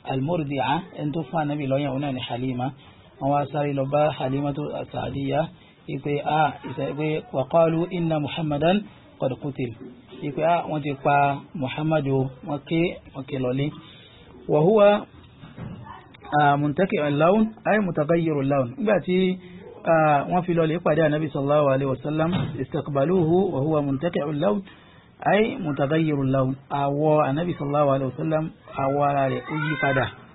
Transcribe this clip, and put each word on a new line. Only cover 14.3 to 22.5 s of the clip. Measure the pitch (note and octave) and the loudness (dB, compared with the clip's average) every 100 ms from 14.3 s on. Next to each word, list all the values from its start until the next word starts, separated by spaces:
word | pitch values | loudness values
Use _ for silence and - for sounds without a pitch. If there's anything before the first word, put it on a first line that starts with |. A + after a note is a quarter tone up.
| - | -16
"وهو، | - D3+ E3 A3 G3+ G#3 - - - - - - - - - - - - - | 0 4 6 8 6 6 -2 -20 -20 -20 -20 -16 -14 -14 -16 -18 -20 -20 -2
آه، | D3 D3 C#3+ | 2 4 4
منتكع | D3 C#3 F#3+ F#3 D3 | 0 0 0 0 0
اللون، | C#3+ E3 G#3+ A3 - | 2 4 4 2 -2
أي | D#3+ G#3 | 0 0
متغير | F#3+ D#3 D3 E3+ E3 D3 | 0 -2 2 2 2 0
اللون." | C3+ C#3 A#2+ | 0 0 0
Nígbà | A#2+ G#3+ F#3+ | -2 0 0
tí, | F3+ F3+ F#3 F#3 - - - - | 2 2 2 -2 -8 -20 -20 -8
ah, | - E3 D#3 C#3+ E3 | 2 4 6 4 2
wọ́n | F3 | -2
fi | F3 | 0
lọ | E3+ D#3+ | 0 2
lè | E3 | 0
pàdé | F3+ D3+ | 0 2
Ànábì | D#3 D3+ D#3 | 2 2 -2
sallallahu | D3 C#3 D3 C#3+ | -2 2 4 4
alaihi | C3 C#3 | 2 0
wasallam, | B2+ D3 D#3 D#3+ F#3 - | -4 -4 -2 0 0 -2